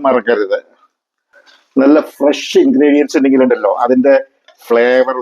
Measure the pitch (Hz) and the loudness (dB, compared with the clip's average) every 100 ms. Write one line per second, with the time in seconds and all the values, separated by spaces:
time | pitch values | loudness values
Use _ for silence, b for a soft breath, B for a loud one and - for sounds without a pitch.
0 | 139 123 110 - 98 101 - _ _ _ | -2 -2 -2 -4 -4 -6 -8 _ _ _
1 | _ _ _ b b b b 135 135 151 | _ _ _ b b b b 0 2 2
2 | - - 143 - - 196 135 131 147 143 | 0 -4 -4 -2 -2 0 2 2 2 0
3 | 143 160 135 135 127 117 104 110 123 127 | 0 -2 0 2 0 0 -2 -2 -2 0
4 | 139 135 - _ _ _ - 117 123 127 | 2 0 -2 _ _ _ -4 0 2 0
5 | 131 127 | 0 -4